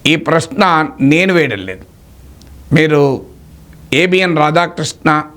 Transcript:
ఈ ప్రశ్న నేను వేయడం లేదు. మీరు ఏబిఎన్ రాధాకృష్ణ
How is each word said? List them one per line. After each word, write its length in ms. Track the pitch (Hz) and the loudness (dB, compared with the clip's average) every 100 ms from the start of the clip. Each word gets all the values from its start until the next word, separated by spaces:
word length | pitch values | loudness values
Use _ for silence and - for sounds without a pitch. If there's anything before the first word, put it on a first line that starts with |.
| - | -2
ఈ 80 | 160 | -2
ప్రశ్న 720 | 156 165 - 196 190 165 151 - | 0 -2 -2 0 0 2 -2 0
నేను 320 | 135 160 190 | 2 2 2
వేయడం 260 | 175 139 101 | 0 0 -4
లేదు. 260 | 95 92 - - - - - - - - - 151 | -10 -14 -18 -20 -20 -20 -20 -20 -20 -20 -2 0
మీరు 460 | 156 147 139 127 - - - - - - - | 2 2 0 -2 -8 -20 -20 -20 -20 -20 -4
ఏబిఎన్ 440 | 135 180 185 180 156 | 0 2 2 0 0
రాధాకృష్ణ 840 | 151 165 170 - 151 - - 151 151 | 2 0 -2 -4 -10 -4 -2 -2 -4